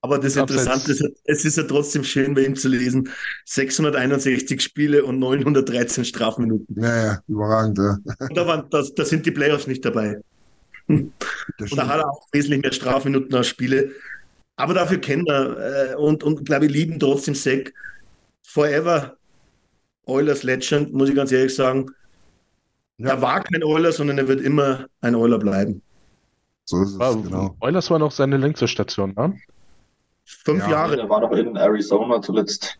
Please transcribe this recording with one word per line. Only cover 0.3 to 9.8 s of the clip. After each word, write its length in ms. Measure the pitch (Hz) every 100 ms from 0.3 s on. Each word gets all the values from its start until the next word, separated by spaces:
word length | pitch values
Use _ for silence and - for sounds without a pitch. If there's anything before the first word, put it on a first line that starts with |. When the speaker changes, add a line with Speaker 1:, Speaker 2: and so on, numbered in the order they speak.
| 139
Speaker 2:
Abseits 260 | 135 135
Speaker 1:
Interessante 300 | 123 131 139
ist, 120 | 143 143 -
es 200 | - 147
ist 120 | 156 151
ja 60 |
trotzdem 400 | 156 139 143 151
schön, 300 | 135 143 135
bei 120 | 139 135
ihm 100 | 131
zu 120 | 135
lesen, 420 | 131 123 127 131 - - -
sechshunderteinundsechzig 1160 | - - 135 - 151 139 127 139 135 123 - 127
Spiele 420 | - - 147 147
und 140 | 135 131
neunhundertdreizehn 880 | 131 139 139 139 131 120 120 -
Strafminuten. 760 | 120 - 110 113 117 110 107 98
Speaker 3:
Ja, 140 | 117 117
ja, 240 | 110 101 -
überragend, 500 | 104 107 110 110 98
ja. 200 | 101 101 101 -
Speaker 1:
Und 180 | 135 151
da 100 | 175
waren, 180 | 156 131
da, 120 | 151
da 220 | 139 -
sind 220 | 151 160 160
die 40 |
Playoffs 360 | 143 143 147 135
nicht 180 | 131